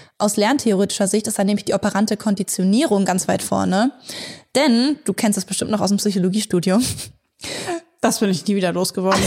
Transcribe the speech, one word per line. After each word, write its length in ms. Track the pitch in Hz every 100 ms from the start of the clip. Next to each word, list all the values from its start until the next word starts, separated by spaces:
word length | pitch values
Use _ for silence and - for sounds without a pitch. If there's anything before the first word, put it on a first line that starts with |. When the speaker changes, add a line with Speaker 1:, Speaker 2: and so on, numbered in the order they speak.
| - _
Speaker 1:
Aus 200 | 208 208
lerntheoretischer 720 | 208 285 233 190 196 - 196
Sicht 180 | 208 220
ist 120 | -
da 40 |
nämlich 200 | 196 208
die 100 | -
operante 420 | 196 208 196 214 208
Konditionierung 880 | - 202 196 - 185 214 320 202
ganz 220 | 190 185 -
weit 160 | 190
vorne. 480 | - 196 190 185 247 - - - - - _
Denn, 440 | 247 294 233 269 285
du 80 | -
kennst 240 | 190 220 202
das 80 |
bestimmt 280 | - 196 -
noch 80 | 208
aus 80 | 190
dem 80 | 202
Psychologiestudium. 840 | 214 196 180 202 208 180 175 190 254 - - - _ _ - - - 339 - _
Speaker 2:
Das 200 | 226 214
bin 100 | 202
ich 160 | 180 -
nie 80 |
wieder 180 | 202 180
losgeworden. 480 | 175 185 - 185 190